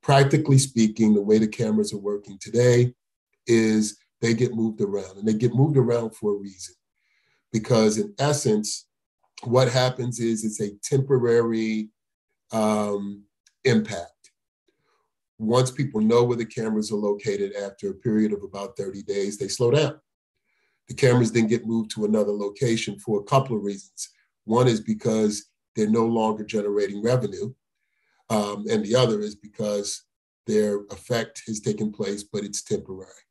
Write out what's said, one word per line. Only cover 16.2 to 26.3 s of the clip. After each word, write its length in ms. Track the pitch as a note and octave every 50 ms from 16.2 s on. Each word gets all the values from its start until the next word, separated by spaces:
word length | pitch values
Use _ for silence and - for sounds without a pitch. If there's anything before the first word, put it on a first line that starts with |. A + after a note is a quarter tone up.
| A#2+
where 120 | B2 A#2+
the 100 | A#2 A2+
cameras 440 | G#2+ - A#2+ A2 A2 G#2+ G#2+ G#2+ G#2+
are 60 | A2
located 580 | G#2 G#2 G2+ G2+ G#2 - A2 G2 G2+ G2+ G2 G2+
after 360 | G2+ G2+ G2 - - G2+ G2
a 40 | F#2
period 380 | - _ A#2+ G#2+ A2 G#2+ G#2
of 100 | G#2 G2
about 320 | G2 F#2 G2 G2 G2+ F#2+ -
thirty 260 | - G2 F#2+ F#2+ G2
days, 340 | G2+ - G2 G2+ F#2+ G2+ G2+
they 120 | - G2+ G2
slow 220 | - - A#2+ A#2+
down. 300 | C3+ D3+ D3+ C3+ - - _ _ _ _ _ _ _ _ _ _ _ _ _ _ _ _ _ _
The 60 | -
cameras 360 | - - C3 B2 B2 A#2+ G#2+
then 160 | - A#2 A2+
get 200 | G#2+ A#2 A2+ -
moved 240 | A2 A2+ A2+ A2 G#2+
to 160 | - G#2+ G#2+
another 260 | G#2 A2 G#2+ G#2 G#2
location 680 | G#2 G2+ G2+ G2+ - - - A#2 A#2 A2 - A2 G2+ -
for 220 | - A#2 G#2+ G2
a 40 | -
couple 300 | - C#3+ C3+ A#2 - A#2+
of 80 | G#2+
reasons. 460 | G2+ G2+ G2+ G2 - _ _ - - - _ _ _ _ _ _ _
One 220 | G#2 A2 B2 B2+
is 140 | B2+ A2+ G#2+
because 640 | G#2+ A2 G#2+ G#2+ - A#2+ A2 A2 G#2+ G#2 G#2 - - _ _ _ _ _ _
they're 140 | A2+ G#2+ G#2+
no 160 | A2 A#2 A2+
longer 360 | A2+ A2+ A2+ A2 A2